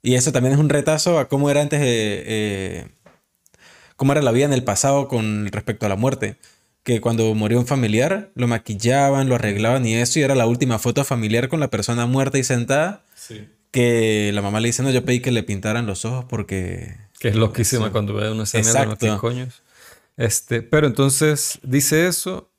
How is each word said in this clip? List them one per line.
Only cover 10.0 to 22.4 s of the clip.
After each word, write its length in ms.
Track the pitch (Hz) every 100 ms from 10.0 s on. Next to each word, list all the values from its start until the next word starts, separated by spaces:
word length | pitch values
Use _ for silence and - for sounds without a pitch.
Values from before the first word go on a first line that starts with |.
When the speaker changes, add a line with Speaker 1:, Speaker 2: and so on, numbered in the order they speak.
| 120 156
Speaker 1:
y 40 |
era 120 | 135
la 120 | 135 113
última 320 | 123 131 113
foto 260 | 123 127
familiar 440 | 139 123 107 113 123
con 120 | 165
la 80 | 139
persona 380 | 107 104 117 120
muerta 320 | 135 135 135
y 60 |
sentada. 600 | 127 120 117 135 170 202 _
Speaker 2:
Sí. 320 | - - 107 104 _ _
Speaker 1:
Que 600 | 131 120 117 110 107 104
la 80 | 101
mamá 200 | 101 107
le 80 | 117
dice, 140 | 120
"No, 80 | 131
yo 140 | 127
pedí 160 | 123 123
que 100 | 127
le 100 | 117
pintaran 420 | 104 101 104 117
los 220 | 113 92 113
ojos 180 | 127 123
porque". 680 | 110 101 95 90 90 82 - - -
Speaker 2:
Que 80 | 117
es 80 | 107
loquísima 500 | 110 - 110 123 107
Speaker 1:
Sí. 60 |
Speaker 2:
cuando 220 | 107 101
ve 160 | 104 107
una 140 | 110
escena 180 | 107 117
de 80 | 110
unos 240 | 127 117
Speaker 1:
Exacto. 120 | 107 113 104
Speaker 2:
"¿Qué 40 |
coños?". 420 | 117 123 127 - _ _ - - _ -
Este, 460 | 117 - - 120
pero 240 | 113 151 151
entonces 720 | 117 139 135 151 147 - -
dice 440 | 131 135 139 156 180
eso 440 | 175 185 185